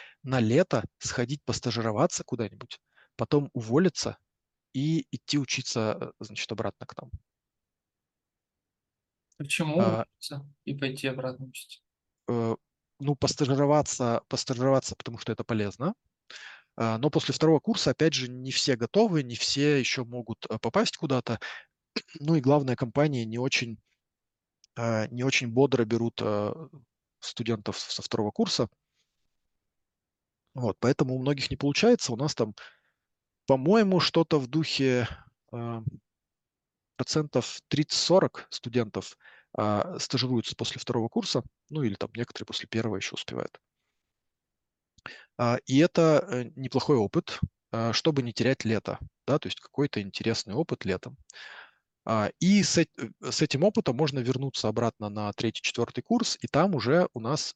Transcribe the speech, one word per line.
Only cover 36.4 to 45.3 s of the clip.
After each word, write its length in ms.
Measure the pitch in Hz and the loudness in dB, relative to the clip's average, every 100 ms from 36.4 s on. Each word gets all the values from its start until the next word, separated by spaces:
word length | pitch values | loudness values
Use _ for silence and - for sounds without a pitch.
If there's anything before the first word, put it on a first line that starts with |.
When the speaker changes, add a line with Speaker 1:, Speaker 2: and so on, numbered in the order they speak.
| _ _ _ _ _ - | _ _ _ _ _ -8
Speaker 1:
процентов 640 | 131 156 151 127 - - - | -2 -2 0 0 -2 -6 -4
тридцать-сорок 800 | 135 151 - - 185 156 - - | -2 0 0 4 4 4 0 -14
студентов, 640 | - - 120 113 95 - - - - _ - | -12 -4 -2 -2 -4 -10 -14 -20 -20 _ -2
а, 420 | 107 104 180 185 | 0 0 0 -4
стажируются 560 | - 131 127 123 - - | -4 -2 0 0 -2 -6
после 240 | 104 - | -8 -8
второго 280 | - 120 113 | -4 -2 -2
курса, 340 | - 190 - - _ - | -2 -2 -2 -4 _ -10
ну 140 | 151 | -2
или 120 | 123 98 | -2 -2
там 160 | - 110 | -6 -6
некоторые 300 | 117 - 104 | -8 -10 -10
после 200 | - 113 | -10 -6
первого 300 | 113 113 95 | -4 -2 -4
еще 180 | - - | -6 -10
успевают. 440 | - 62 - - _ _ _ _ _ _ _ _ _ _ _ _ _ _ - - - | -8 -8 -8 -12 _ _ _ _ _ _ _ _ _ _ _ _ _ _ -20 -20 -10